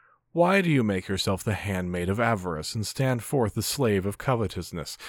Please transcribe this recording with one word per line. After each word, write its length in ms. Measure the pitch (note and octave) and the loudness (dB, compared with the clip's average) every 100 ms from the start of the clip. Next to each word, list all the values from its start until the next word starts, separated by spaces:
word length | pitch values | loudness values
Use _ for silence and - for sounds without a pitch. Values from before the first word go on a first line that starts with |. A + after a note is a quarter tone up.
| _ _ _ | _ _ _
why 300 | E3 F3 G3 | 2 4 4
do 80 | F3 | 4
you 140 | C#3 | 4
make 260 | A2 F#2+ - | 4 0 0
yourself 340 | F#2+ - F#2+ | -2 0 0
the 120 | - F#2+ | 0 -2
handmaid 520 | G#2 F#2 F2+ F2 F2 | -2 -2 -2 -2 0
of 140 | G2+ | 2
avarice 520 | A2+ A2 F2+ D#2 D#2 | 2 2 -2 -4 -4
and 140 | A2+ G2+ | -4 -6
stand 340 | - C3 B2 | -2 0 0
forth 340 | - C#3+ G#2+ - | 0 0 0 0
the 60 | |
slave 440 | - - A#2+ G2 F#2+ | -4 0 2 2 0
of 120 | - | -4
covetousness, 800 | - A#2+ G2 F#2 E2+ F2 D2 - | -2 0 -2 -4 -8 -8 -10 -12